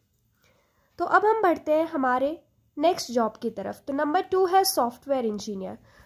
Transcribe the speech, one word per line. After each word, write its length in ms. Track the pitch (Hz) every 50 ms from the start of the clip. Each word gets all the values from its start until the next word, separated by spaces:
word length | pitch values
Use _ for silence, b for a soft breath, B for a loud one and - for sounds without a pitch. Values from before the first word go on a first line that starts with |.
| _ _ _ _ _ _ _ _ _ _ _ _ _ _ _ _ _ _ _ -
तो 60 | 349
अब 200 | - - 381 392
हम 160 | 427 440 453
बढ़ते 320 | 415 359 320 - - 302 302
हैं 120 | 311 330
हमारे 440 | 320 330 294 254 247 247 254 269 285 320 - _ _ _ _ _ _ -
नेक्स्ट 340 | 294 294 339 370 - - -
जॉब 260 | 233 247 226 214 - -
की 80 | - 226
तरफ। 340 | 220 196 196 202 208 - -
तो 60 | - 269
नंबर 280 | 277 302 294 302 370
टू 240 | 381 - 381 370 381
है 180 | 349 370 381 392
सॉफ्टवेयर 600 | 381 - 311 254 240 - - - 277 277 262 233
इंजीनियर। 520 | 220 208 202 - 214 202 190 185 - 214 - b b b b b